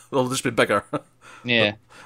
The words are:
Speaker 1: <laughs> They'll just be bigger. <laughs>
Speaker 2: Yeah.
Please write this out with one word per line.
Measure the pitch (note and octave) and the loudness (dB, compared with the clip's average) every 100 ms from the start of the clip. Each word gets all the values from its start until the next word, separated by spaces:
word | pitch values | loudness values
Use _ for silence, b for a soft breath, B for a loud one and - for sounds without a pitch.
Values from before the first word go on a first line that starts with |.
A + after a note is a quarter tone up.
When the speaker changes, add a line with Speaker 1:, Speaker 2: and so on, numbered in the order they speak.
Speaker 1:
<laughs> | - | -6
They'll | C#3 B2+ | -2 -2
just | B2+ | -2
be | B2+ | -4
bigger. | A#2 A#2+ G#2 - | 0 2 0 -2
<laughs> | - - _ B B | -10 -10 _ B B
Speaker 2:
Yeah. | B2 A#2 G#2+ G#2+ _ B | 0 2 2 -2 _ B